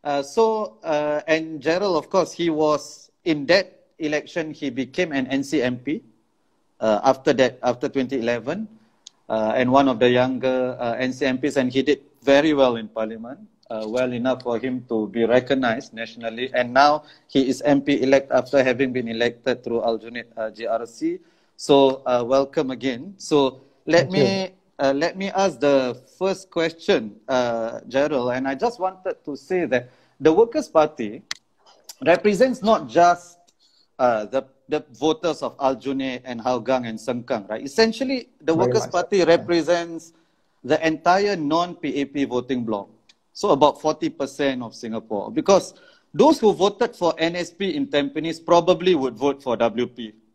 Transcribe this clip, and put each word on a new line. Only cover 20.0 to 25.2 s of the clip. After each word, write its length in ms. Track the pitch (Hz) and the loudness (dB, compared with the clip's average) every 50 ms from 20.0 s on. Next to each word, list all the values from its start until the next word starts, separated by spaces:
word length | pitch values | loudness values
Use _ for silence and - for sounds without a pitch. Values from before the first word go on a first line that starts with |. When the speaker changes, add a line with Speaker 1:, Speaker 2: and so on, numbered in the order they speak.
| 110 117 120 120 113 _ _ | -8 -12 -14 -14 -14 _ _
Speaker 1:
uh, 140 | 117 110 110 | -8 -8 -8
G 160 | 104 107 117 | -8 -10 -6
R 220 | 107 113 117 117 | -4 -4 -4 -6
C. 320 | 113 - - 156 165 175 185 _ _ _ _ _ _ _ | -10 -12 -6 -6 -6 -6 -6 _ _ _ _ _ _ _
So, 460 | _ - - 143 139 135 135 135 135 - 127 | _ 2 4 6 6 6 4 2 0 -2 -2
uh, 160 | 123 120 120 | 0 0 0
welcome 460 | 117 135 139 139 139 - 165 147 131 | 2 2 0 0 0 -2 -4 -4 -4
again. 420 | 131 113 127 135 123 117 147 196 - | -6 -6 -6 -6 -6 -6 -12 -16 -16
So 440 | _ - - 156 143 139 131 - - _ _ _ _ _ | _ -4 0 2 2 2 2 -2 -8 _ _ _ _ _
let 240 | - 160 170 175 185 | 2 2 2 2 2
Speaker 2:
Thank 80 | 185 | 0
you. 60 | 151 139 | 2 2
Speaker 1:
me, 260 | - 196 190 190 185 _ _ _ _ _ - | 2 2 -2 -4 -6 _ _ _ _ _ -2
uh, 120 | 139 139 139 | 0 0 2
let 160 | 139 160 170 - | 0 -2 -4 -4
me 140 | 190 | -6